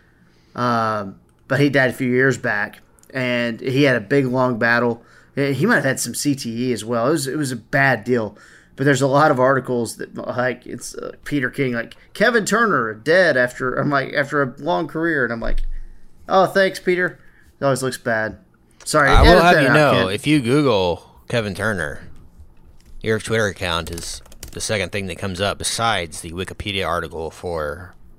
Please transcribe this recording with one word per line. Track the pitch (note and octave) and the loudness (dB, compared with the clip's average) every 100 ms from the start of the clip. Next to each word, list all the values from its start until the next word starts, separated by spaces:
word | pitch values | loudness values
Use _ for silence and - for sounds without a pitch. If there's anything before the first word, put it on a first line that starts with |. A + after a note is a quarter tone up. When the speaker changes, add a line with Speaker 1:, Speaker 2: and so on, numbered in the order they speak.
| _ _ _ _ _ - | _ _ _ _ _ -4
Speaker 1:
um, | B2 A#2 A2 G#2+ G2 - _ _ - | 0 0 0 -2 -6 -12 _ _ -2
but | C3+ | 2
he | C#3+ | 4
died | C3+ B2+ | 4 2
a | |
few | - B2+ | 0 0
years | B2 C3+ A2 | 4 2 2
back, | A#2+ G#2 G#2 - _ _ - | -2 -2 -4 -8 _ _ -12
and | C3+ B2 A#2+ A#2+ A2 | -6 -2 -2 -2 -4
he | - C3 | -2 2
had | C#3+ A#2+ | 4 2
a | |
big, | G2 C#3 C3 | 0 0 2
long | C3 B2+ A2+ | 2 0 2
battle. | A#2 A#2+ A#2+ A#2 - - _ C3+ | 2 2 0 -2 -10 -20 _ -4
He | C#3 C#3 G#3 | -2 0 2
might | F#3+ | 2
have | |
had | C3+ B2 | 0 -2
some | B2 - | -6 -4
C | D3 C#3 | -2 -2
T | A#2 A2+ B2+ | -4 -4 -2
E | |
as | G#2+ A2 | -2 -2
well. | A#2 B2 | 0 0
It | |
was, | E3 C3+ | 0 -2
it | D#3 | -4
was | C3+ | -4
a | A#2+ | -6
bad | - C#3 C#3 A2+ A2 | -4 0 2 0 0
deal. | A#2+ G#2 - - - _ - | -2 -2 -8 -20 -20 _ -2
But | C3+ | 2
there's | C3 | 2
a | C3+ | 2
lot | C#3 D#3 | 4 4
of | B2+ | 4
articles | B2+ C3+ B2+ B2 A2 - | 2 2 0 -4 -4 -8
that, | - A2+ | -12 -8
like, | - A#2+ B2+ B2 - | -6 -4 -4 -4 -12
it's, | A#2+ - - | -14 -12 -12
uh, | - - - | -12 -12 -6
Peter | D3 B2 | -2 -2
King, | C#3 C3 | -2 -2
like, | A#2+ A#2 - - - | -2 -8 -14 -16 0
"Kevin | A#3 A#3 E3+ | 2 2 2
Turner | G#3 A3 C#3+ A2 G#2+ | 2 2 2 -2 -4
dead | D3 F3+ E3+ C3 | 2 4 4 4
after," | B2 - B2+ B2+ | 0 -2 -4 -2
I'm | C#3 | 0
like, | C#3 C3+ | 0 -2
"after | D3 C#3 D3 | -4 -2 0
a | C3 A#2 | -2 -4
long | D3 F3+ D#3+ | -4 -2 -4
career." | D#3+ E3 D3 | -4 -2 0
And | A#2 | -2
I'm | A2+ | -2
like, | A2+ - - - - - - - - | 0 2 0 -4 -8 -14 -20 -18 0
"Oh, | F#3+ E3+ | 2 4
thanks, | G3 F#3+ - | 2 0 0
Peter." | F#3 F3+ F3+ - - _ - _ | -2 -2 -2 -6 -20 _ -20 _
It | |
always | C#3 B2+ | 0 0
looks | C3 - | -2 -4
bad. | A#2+ A2 A2 G2+ _ _ _ - | -4 -2 -4 -8 _ _ _ -14
Sorry, | - D3+ C#3 | -2 2 6
Speaker 2:
I | C#3 | 8
will | - | 8
Speaker 1:
edit | F3 | 8
Speaker 2:
have | E3+ E3+ | 8 6
Speaker 1:
that | |
Speaker 2:
you | C3+ | 4
Speaker 1:
out, | D3+ | 4
Speaker 2:
know, | C#3+ G2 F#2 | 4 4 0
Speaker 1:
Kent. | |
Speaker 2:
if | G#2+ D3 | -2 2
you | D3+ | 2
Google | A#2 D3 C#3 G2+ F2+ E2 - - - | 2 2 4 2 2 -2 -8 -20 -4
Kevin | A#2+ G#2 | -4 -2
Turner, | F2 G#2+ F#2+ D2 - - - - - - - - - - - | -4 -4 -2 -4 -8 -14 -18 -20 -20 -20 -20 -20 -20 -20 -8
your | A2 A2 | -4 -2
Twitter | - A2+ G#2 | -2 0 0
account | E2+ F2+ E2+ E2+ | -2 -4 -2 -4
is | E2+ - - - - - | -8 -10 -12 -16 -18 -16
the | G#2+ | -10
second | - G#2+ F2 | -4 -4 -4
thing | G#2 F#2+ | -6 -8
that | E2 | -8
comes | G2+ F2+ | -8 -4
up | G2+ E2 | -4 -2
besides | - - A2+ G2 E2 - | -6 -2 -2 -2 -4 -10
the | E2+ | -12
Wikipedia | E2+ F#2 - G#2 G2 E2 | -10 -10 -8 -6 -4 -2
article | E2+ E2 D#2+ D#2 | -4 -4 -8 -10
for | - F2+ E2 D2 E2+ F#2 - - | -8 -8 -6 -6 -8 -14 -20 -20